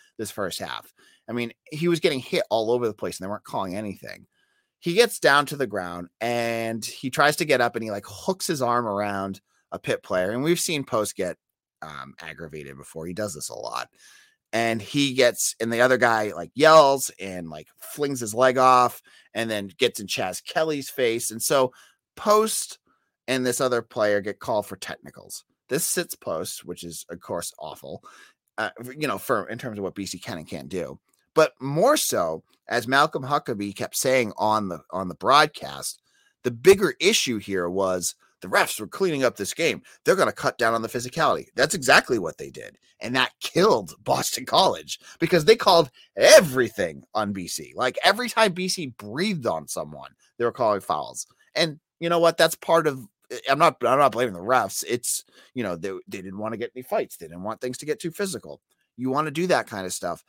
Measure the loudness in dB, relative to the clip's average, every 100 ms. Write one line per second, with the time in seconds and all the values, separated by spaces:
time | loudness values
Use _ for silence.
0 | _ -12 -10 -6 -6 -6 -10 -12 -14 _
1 | _ _ -10 -6 -6 -8 _ -4 0 2
2 | 2 0 -2 -4 0 0 2 0 0 -4
3 | -8 -8 -10 -10 -8 -8 -6 -6 -8 -10
4 | -14 -18 -20 _ _ _ _ _ 0 4
5 | 4 4 4 4 4 -2 -4 -4 -6 -8
6 | -12 -8 -4 -2 -2 -2 -4 -6 -8 -10
7 | -6 2 2 2 2 2 2 2 0 -2
8 | -10 -10 -6 -4 -4 -2 0 0 0 -2
9 | -2 -4 -6 -8 _ _ _ -8 -4 -4
10 | -2 -2 0 0 0 0 -2 -4 -2 -2
11 | -2 -4 -6 -8 _ _ _ _ -16 -16
12 | -16 -16 -18 -16 -14 -14 -16 -18 -18 -14
13 | -10 -6 -6 -6 -12 -10 -10 -8 -10 _
14 | -20 -20 _ _ _ -2 -2 -2 -4 0
15 | 0 4 2 2 -4 -4 -2 2 4 4
16 | 4 2 0 -6 -8 4 8 10 8 6
17 | -2 -8 -10 -10 -10 -14 -18 _ -14 -4
18 | -4 -2 -4 2 4 6 8 8 6 0
19 | -18 _ _ -6 -4 -4 -6 0 0 0
20 | -6 -4 -4 -6 -6 -2 -2 -2 -6 -2
21 | 0 0 -4 -6 0 2 2 -2 _ _
22 | _ -4 2 4 4 -2 -8 -12 _ _
23 | _ _ -4 -2 0 0 0 0 -4 0
24 | 2 2 0 -8 -4 -2 -2 -8 -12 -14
25 | -16 -20 -16 -18 -18 _ -4 -2 -2 -2
26 | -4 -8 -8 -6 -6 -10 -12 -12 -12 -14
27 | -14 -16 -8 -8 -8 -12 -14 -14 -16 -16
28 | -18 -20 -20 _ _ -8 -8 -8 -16 -8
29 | -6 -4 -2 -2 -2 -8 -10 -8 -8 -8
30 | -10 -10 -10 -12 -10 -14 -8 -8 -8 -10
31 | _ _ _ 2 2 0 -4 2 4 4
32 | 2 0 -2 -4 -10 _ -4 -4 2 4
33 | 4 2 -2 -2 -2 -4 -6 -6 -6 -2
34 | 2 2 2 0 2 2 0 -6 -8 -8
35 | -6 -4 4 6 4 0 -12 -10 -10 -12
36 | _ _ _ _ -6 2 6 6 6 0
37 | 2 2 0 -4 -4 -2 -2 0 0 0
38 | -4 -8 _ _ -4 -2 0 -4 -10 -4
39 | -2 0 0 0 -6 -2 -2 -2 -8 -6
40 | 0 2 2 0 -4 0 0 0 -2 -6
41 | -6 -2 0 0 -4 -2 0 0 4 4
42 | 4 0 -2 -8 -12 -14 -16 -18 _ -12
43 | -4 -2 -2 -4 -6 2 2 2 -2 -8
44 | -4 -2 -2 -6 -2 2 2 0 -8 -14
45 | -14 -6 0 4 6 6 6 6 4 _
46 | _ 4 10 10 10 2 0 0 -4 -6
47 | -8 -4 -4 -4 -8 -10 -10 -4 -4 0
48 | 0 2 0 2 0 0 -4 -4 -8 -10
49 | -10 -4 -4 -2 -2 -4 -6 -10 -10 -12
50 | -20 _ _ -4 -4 0 0 0 -2 -4
51 | -4 -12 -14 _ _ -2 -2 -4 _ -8
52 | -2 4 4 6 2 2 2 2 2 -2
53 | -8 _ -16 -8 -2 4 4 4 2 4
54 | 4 4 -2 -2 0 2 2 -4 -4 -4
55 | -2 -6 -8 _ -14 -6 -6 -4 -6 -10
56 | -12 -12 -12 -8 -8 -6 -8 -10 -6 -4
57 | -4 -8 -16 -10 -8 -8 -8 -8 -6 -6
58 | -6 -6 -6 -8 -12 -18 _ _ _ -8
59 | -4 -2 -2 -2 0 2 0 -6 -6 -6
60 | -6 -8